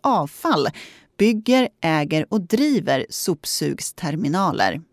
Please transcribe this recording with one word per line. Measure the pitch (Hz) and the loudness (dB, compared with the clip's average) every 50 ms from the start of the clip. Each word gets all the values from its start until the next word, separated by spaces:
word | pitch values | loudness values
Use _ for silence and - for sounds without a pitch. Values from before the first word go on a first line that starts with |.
| - | -2
Avfall | 277 247 185 147 143 - - - 339 262 156 135 - - - - - - - _ _ _ | 0 0 0 -2 -4 -6 -4 -2 0 2 2 0 0 -4 -8 -14 -20 -20 -20 _ _ _
bygger, | - 202 226 226 214 214 - 247 262 254 - - _ | 2 4 4 4 2 2 2 4 4 2 0 -2 _
äger | - 165 156 151 147 147 156 156 - - | -2 0 0 0 0 0 0 -2 0 0
och | 208 220 | -2 -4
driver | 175 - - 220 285 302 277 202 147 131 135 131 - - | 0 0 0 2 2 2 2 2 2 0 0 0 -2 -6
sopsugsterminaler. | - - - - 170 - - - - - 156 143 139 - - - - - - 147 147 156 214 139 160 190 196 175 - - 98 98 123 160 165 _ | -8 -4 -4 -4 -4 -4 -6 -8 -6 -4 -4 -4 -4 -4 -8 -12 -10 -8 -6 -6 -4 -2 -2 -2 0 0 0 0 0 0 0 0 -2 -4 -10 _